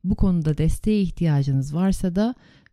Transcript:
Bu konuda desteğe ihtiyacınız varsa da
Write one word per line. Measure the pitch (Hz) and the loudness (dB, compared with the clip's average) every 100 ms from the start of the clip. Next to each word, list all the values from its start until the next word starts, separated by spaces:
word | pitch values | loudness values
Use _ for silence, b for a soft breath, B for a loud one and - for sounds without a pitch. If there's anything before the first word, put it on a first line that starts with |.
Bu | 180 | -2
konuda | 208 196 175 156 151 | 2 2 2 0 0
desteğe | 160 - 214 214 | 0 0 0 0
ihtiyacınız | 180 - 170 143 139 135 139 | 0 0 0 2 2 0 -2
varsa | 151 190 185 185 | -2 0 0 -2
da | 175 226 247 b b b | 0 -2 -4 b b b